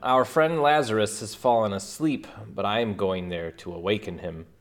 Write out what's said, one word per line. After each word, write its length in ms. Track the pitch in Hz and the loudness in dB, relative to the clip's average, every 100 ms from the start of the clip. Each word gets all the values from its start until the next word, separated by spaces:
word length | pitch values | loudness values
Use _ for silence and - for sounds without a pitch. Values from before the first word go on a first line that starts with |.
"Our 240 | - 131 123 | 2 4 4
friend 340 | 160 160 165 | 2 2 4
Lazarus 600 | 147 151 123 107 104 - | 4 4 2 2 0 -2
has 140 | 110 | -10
fallen 380 | - 107 113 107 | -2 2 4 2
asleep, 540 | 98 - - 156 135 - - 107 | -2 -6 -4 -2 -2 -6 -16 -12
but 120 | 101 98 | -4 -2
I 140 | 110 | 0
am 160 | 113 98 | 0 0
going 340 | 98 92 90 | 0 0 -4
there 200 | 85 82 | -6 -6
to 220 | - 87 | -10 -12
awaken 460 | 85 90 104 - 85 | -6 -2 -2 -2 -10
him." 260 | 87 80 82 - | -10 -10 -14 -20